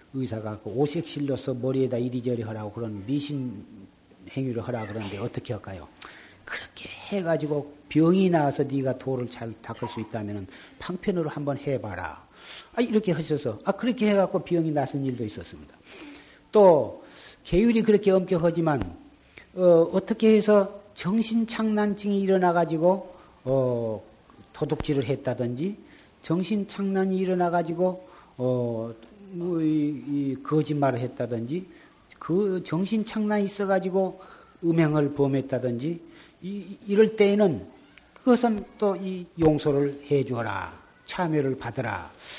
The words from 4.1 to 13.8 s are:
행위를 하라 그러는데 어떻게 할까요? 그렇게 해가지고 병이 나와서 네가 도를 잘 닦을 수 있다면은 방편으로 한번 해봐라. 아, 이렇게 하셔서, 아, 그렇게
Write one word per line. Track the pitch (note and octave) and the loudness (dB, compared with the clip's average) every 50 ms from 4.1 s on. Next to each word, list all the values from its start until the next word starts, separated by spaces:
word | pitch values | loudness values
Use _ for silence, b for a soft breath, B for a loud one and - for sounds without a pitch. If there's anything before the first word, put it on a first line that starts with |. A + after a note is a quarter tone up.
| - - - - | -20 -20 -18 -10
행위를 | - C#3 C3+ C3 A2+ A2+ G#2 | -8 -6 -4 -4 -4 -6 -6
하라 | - B2 A#2 A2 | -6 -6 -6 -6
그러는데 | G#2 G#2+ A2+ G#2 G2 G#2 G2 | -6 -8 -8 -8 -8 -8 -8
어떻게 | A2+ A#2+ - - - - | -8 -6 -8 -8 -8 -8
할까요? | A#2 G2 - G2+ - E2+ D#2 - - B B B B B B B B B B | -10 -8 -10 -12 -14 -14 -16 -18 -20 B B B B B B B B B B
그렇게 | - - - - - - - - - | -12 -10 -10 -12 -14 -16 -16 -16 -16
해가지고 | - - - - G3+ G3+ F3 E3 E3 D3 D#3 C#3+ D3 D3 C#3+ - - - - - | -16 -14 -10 -6 -4 -2 0 0 0 0 0 -2 -2 -4 -4 -8 -14 -20 -8 0
병이 | - D3+ D#3+ E3 F#3 F#3+ F#3+ F3+ | 2 4 6 6 6 6 4 4
나와서 | F3 D#3+ D3 C#3 B2+ - | 4 4 4 2 2 0
네가 | C#3+ B2 C3+ C#3 C3 C3 A#2+ - | -2 0 0 -2 0 -2 -2 -2
도를 | - C3+ C3 B2 B2 A2+ | -4 -4 -4 -4 -4 -6
잘 | - - A2+ A2+ G#2+ - | -8 -10 -10 -12 -12 -12
닦을 | - - A2+ - B2 A2+ | -12 -14 -10 -8 -8 -8
수 | - A2+ | -6 -8
있다면은 | A2 - - A2 G#2 G2+ G#2 G#2 F#2+ - B B B B B B | -8 -8 -6 -8 -6 -6 -8 -8 -10 -12 B B B B B B
방편으로 | - - F3+ F3+ - G#3+ F#3 F3 D#3+ D3 | -10 -8 -8 -4 -2 -2 -2 -2 -2 -4
한번 | - D3 D3 C#3+ C#3 C3+ | -6 -6 -4 -4 -4 -4
해봐라. | - D3 C3+ A#2 G2+ G#2 F2 F2+ F2 D#2+ D#2 - - _ B B B B B B B B B | -4 -4 -4 -4 -4 -6 -8 -8 -8 -10 -12 -14 -20 _ B B B B B B B B B
아, | - | -2
이렇게 | B3+ A#3 A3 G#3+ - F#3 | 0 2 2 0 2 0
하셔서, | E3 D3+ D#3 C#3 D3+ C3+ - B2 G#2 G2+ - | -2 -2 -2 -2 -2 -2 -2 -4 -6 -4 -4
아, | - | -4
그렇게 | G3 - | -4 -2